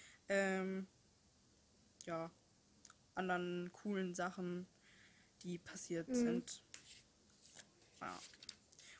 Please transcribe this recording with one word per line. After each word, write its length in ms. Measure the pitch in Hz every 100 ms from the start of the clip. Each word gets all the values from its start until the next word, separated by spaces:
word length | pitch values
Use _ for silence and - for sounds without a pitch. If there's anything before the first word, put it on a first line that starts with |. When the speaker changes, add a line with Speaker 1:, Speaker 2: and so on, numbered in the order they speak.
| - - -
Speaker 1:
ähm, 580 | 196 190 190 190 190 190 - - - - - - - - - - - -
ja, 240 | 165 165 - - - - - - - -
anderen 560 | 180 185 180 175 175 175
coolen 420 | - 214 190 185
Sachen, 520 | 175 180 185 180 175 185 - - - - - - -
die 160 | 180 170
passiert 500 | - - - 170 262
Speaker 2:
Mhm. 80 | 247
Speaker 1:
sind. 460 | 233 240 - - - - - - - - - - - - - - - -
Ja. 180 | 85 92 - - - - - - -